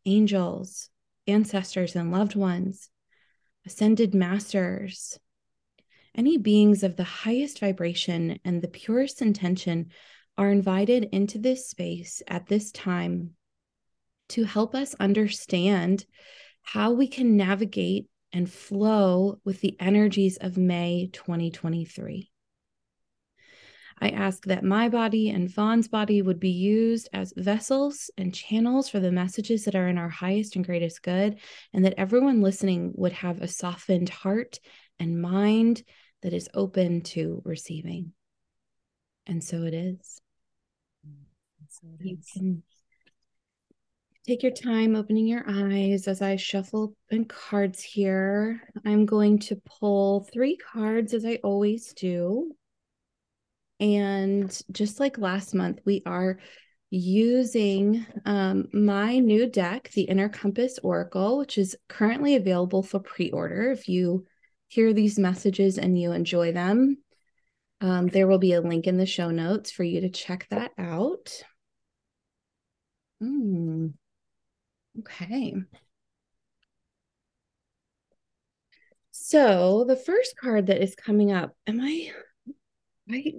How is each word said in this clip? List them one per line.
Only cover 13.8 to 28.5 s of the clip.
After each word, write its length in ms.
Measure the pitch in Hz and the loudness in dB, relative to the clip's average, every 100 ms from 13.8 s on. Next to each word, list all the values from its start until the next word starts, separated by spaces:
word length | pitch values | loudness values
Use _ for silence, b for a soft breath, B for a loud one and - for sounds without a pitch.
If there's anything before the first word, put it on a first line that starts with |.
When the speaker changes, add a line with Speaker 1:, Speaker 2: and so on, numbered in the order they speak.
| _ _ _ _ - | _ _ _ _ -8
Speaker 1:
to 140 | - | -4
help 320 | 214 208 226 262 | -2 0 -2 -2
us 180 | 277 - | -6 -2
understand 1080 | 196 208 208 - - 180 185 196 170 196 - b b b b b | 0 2 0 -2 -4 0 2 2 2 0 -4 b b b b b
how 280 | - 214 214 | -10 -2 0
we 160 | 240 269 | 2 0
can 300 | 262 247 208 | 2 4 6
navigate 720 | 190 196 208 202 180 202 208 _ _ | 4 2 -2 -2 -2 -2 -4 _ _
and 180 | 180 180 | -4 -4
flow 880 | - - 202 214 214 196 180 196 196 | -6 -8 0 2 4 4 4 0 -2
with 180 | 196 190 | -6 -4
the 140 | 196 - | -4 -2
energies 580 | 185 208 214 202 196 190 | 2 4 4 4 0 0
of 200 | 185 185 | -4 0
May 520 | 180 175 175 175 185 | 2 2 0 -2 -4
twenty 380 | - - 170 170 | -8 -6 -4 -4
twenty-three. 800 | 165 165 165 165 - - 170 - _ _ _ _ _ _ _ _ _ _ _ b b b b b b | -4 -4 -4 -6 -10 -12 -12 -14 _ _ _ _ _ _ _ _ _ _ _ b b b b b b
I 100 | 208 | -4
ask 360 | 208 196 190 190 | -2 -2 -4 -4
that 180 | 185 | -2
my 260 | 190 202 233 | 0 0 0
body 400 | 233 226 220 214 | 0 0 0 0
and 200 | 185 180 | -2 -4
Vaughn's 380 | 180 214 233 226 | -2 0 2 0
body 340 | 220 208 208 | -2 0 2
would 180 | 190 170 | 2 0
be 120 | 185 | -2
used 580 | 180 196 214 226 226 - | 0 2 2 2 -2 -4
as 200 | 190 185 180 | -8 -8 -6
vessels 760 | 185 220 - 269 285 285 - - | -2 -2 -2 0 -2 -4 -12 -8
and 160 | 185 | -8
channels 560 | 180 - | -8 -4